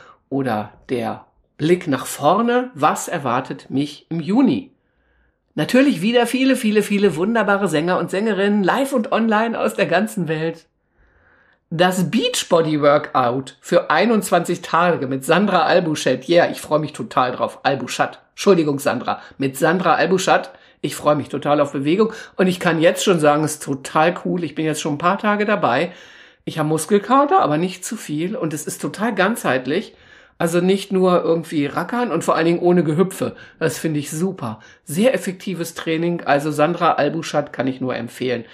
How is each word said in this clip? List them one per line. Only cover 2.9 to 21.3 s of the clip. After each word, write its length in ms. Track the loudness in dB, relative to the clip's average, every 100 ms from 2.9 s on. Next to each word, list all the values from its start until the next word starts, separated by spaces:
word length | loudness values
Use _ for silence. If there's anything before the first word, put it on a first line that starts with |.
| 0 -4
erwartet 640 | -6 -2 -2 -4 -10 -6
mich 360 | -4 -4 -6 -10
im 120 | -6
Juni? 520 | -2 2 2 2 -4 _ _ _ _ _ _ _ _
Natürlich 480 | -6 2 4 4 2
wieder 240 | 2 2 2
viele, 280 | 2 2
viele, 300 | 2 2 2
viele 320 | 2 2 2 2
wunderbare 500 | 0 0 2 0 0
Sänger 320 | 0 0 0
und 120 | -2
Sängerinnen, 520 | -2 -2 0 2 2
live 300 | 2 0 0
und 180 | -2 -2
online 480 | 0 0 0 0 -2
aus 160 | -2
der 120 | -2 0
ganzen 420 | 0 0 -4 -4
Welt. 380 | -4 -4 -6 _ _ _ _ _ _ _ _ _ _ _
Das 440 | 0 0 2 0
Beachbody 680 | 0 0 -2 0 2 2 2
Workout 760 | 4 4 2 0 0 0 -6 -14
für 300 | 0 0 2
einundzwanzig 680 | 2 2 2 2 0 0 -4
Tage 480 | -2 2 2 2 -2
mit 160 | -4
Sandra 380 | 2 2 4 2
Albuchet. 680 | 4 2 2 0 0 -2 2
Yeah, 220 | 4 4
ich 100 | 0
freue 180 | -2 -2
mich 140 | -2
total 400 | -8 -4 0 0
drauf. 320 | 0 -4 -2
Albuchat. 560 | -2 0 -2 -2 -2 -4 _
Entschuldigung, 460 | -2 4 4 4 0
Sandra. 420 | 0 -2 -2 -6 -8 -4
Mit 200 | -4 0
Sandra 380 | 0 2 2
Albuchat. 580 | 2 2 2 2 2 0 -14 _ _
Ich 140 | -10
freue 220 | -2 0 0
mich 120 |
total 320 | -2